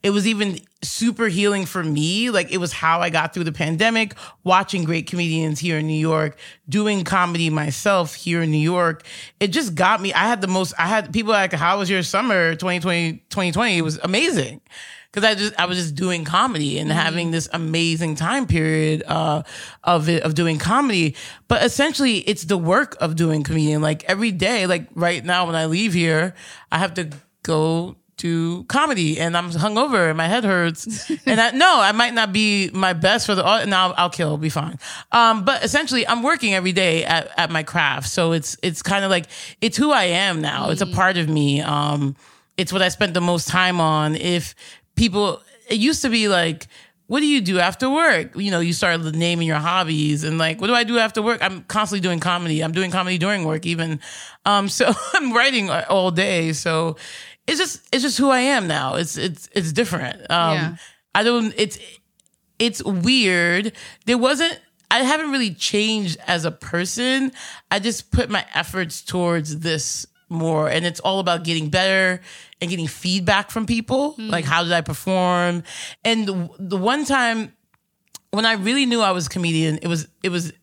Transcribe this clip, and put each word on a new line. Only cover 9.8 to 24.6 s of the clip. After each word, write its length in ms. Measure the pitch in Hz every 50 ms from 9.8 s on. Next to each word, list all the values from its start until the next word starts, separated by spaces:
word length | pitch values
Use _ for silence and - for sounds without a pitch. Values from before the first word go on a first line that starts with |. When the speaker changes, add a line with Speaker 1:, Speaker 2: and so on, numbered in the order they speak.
| 185 185 220 202
Speaker 1:
me. 120 | 190 196 -
I 140 | 160 190
had 140 | 220 240 185
the 60 | 190
most, 260 | 185 185 190 185 - -
I 80 | - 165
had 240 | 175 220 220 190 135
people 220 | - 226 220 214 220
like, 200 | 202 190 175 180
"How 260 | 151 165 170 190 202
was 100 | 196 175
your 140 | 196 185 175
summer, 520 | - - 190 247 247 208 185 170 165 165
twenty 240 | 160 180 185 180 180
twenty, 440 | 156 185 170 170 170 160 160 - _ _
twenty 220 | - 202 185 175
twenty?" 260 | 160 202 240 233 190
It 40 | 170 160
was 140 | 156 156 - -
amazing. 580 | 180 185 220 320 370 311 180 131 113 - - _ _ - - - - - - - _ -
'Cause 120 | 208 202
I 100 | 220 214
just, 240 | 190 208 214 208 160
I 60 | 175
was 120 | 180 180
just 160 | 180 175 160 143
doing 280 | 139 180 180 180 170 160
comedy 560 | 151 165 190 233 262 233 156 147 139 139 -
and 100 | 156 156
Speaker 2:
Mm-hmm. 80 | 156
Speaker 1:
having 340 | 170 156 165 160 175 170 165
this 180 | 160 165 - -
amazing 640 | - 170 165 156 160 170 170 165 165 160 170 160 151
time 320 | 139 160 175 240 277 254
period, 560 | 160 165 165 156 156 160 156 156 156 156 156 -
uh, 380 | - 156 160 160 165 147 156 156 - - - - - - _ -
of 240 | 170 175 165 151
it, 160 | 165 170 156 -
of 120 | 160 156
doing 220 | 156 170 165 160
comedy. 580 | 147 - 165 220 262 285 254 208 180 160 151 135 - - - - - _ _
But 140 | 240 214 -
essentially, 560 | 240 233 - 277 320 - - 277 254 226 190
it's 260 | - - 208 - 165
the 120 | 160 202
work 380 | 180 165 165 185 254 294 - - -
of 160 | - 160 160
doing 260 | 160 170 165 156 156 143
comedian. 380 | 139 160 160 151 151 151 151
Like, 240 | 156 156 156 156 -
every 260 | - 185 196 226 226
day, 360 | 190 160 185 202 247 220